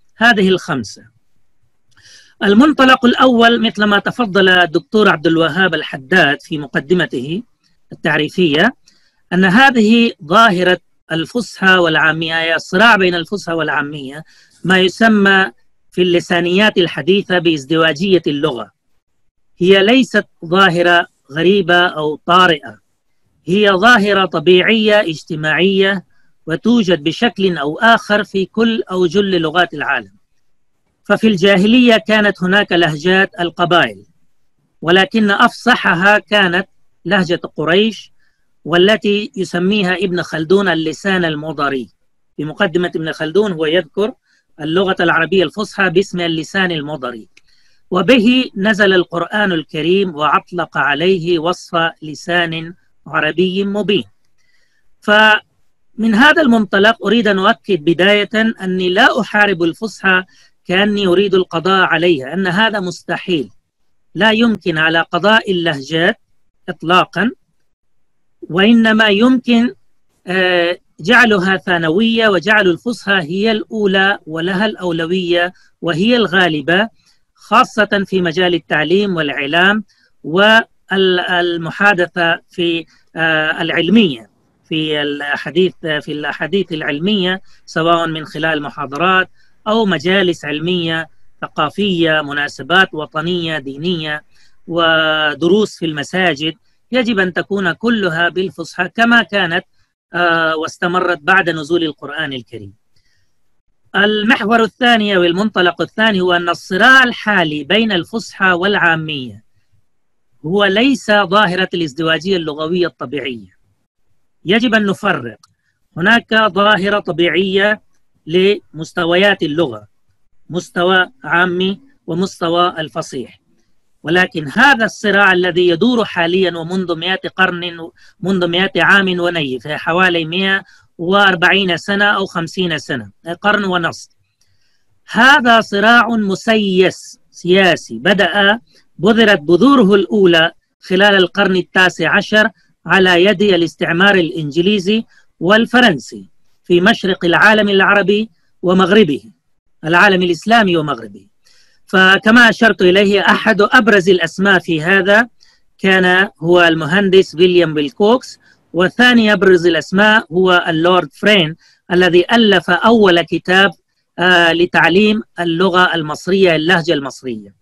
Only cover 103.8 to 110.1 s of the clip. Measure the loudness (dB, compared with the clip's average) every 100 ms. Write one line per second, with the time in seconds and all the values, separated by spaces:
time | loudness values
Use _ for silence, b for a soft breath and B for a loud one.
103.8 | _ -2 -2 0 -2 -2 0 0 0 -2
104.8 | 0 0 0 0 0 0 -2 0 -2 -2
105.8 | -6 -2 0 0 0 0 -2 -6 -6 2
106.8 | 4 6 4 -2 -4 -2 -2 -4 -2 -2
107.8 | 0 -4 -6 -10 -10 -4 -2 0 0 0
108.8 | 0 0 -4 -10 -12 -16 _ _ _ _
109.8 | _ _ _